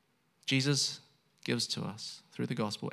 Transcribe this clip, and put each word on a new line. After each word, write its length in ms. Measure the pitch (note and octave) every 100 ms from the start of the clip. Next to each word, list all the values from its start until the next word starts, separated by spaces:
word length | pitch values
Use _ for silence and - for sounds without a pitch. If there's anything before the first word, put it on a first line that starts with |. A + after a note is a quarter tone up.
| _ _ _ _ -
Jesus 560 | C3+ C#3 C#3+ - - - _ _ _
gives 240 | - A#2+ -
to 140 | A2+
us 400 | G#2+ G#2+ - - -
through 140 | - B2
the 100 | A#2+
gospel, 340 | G#2+ - -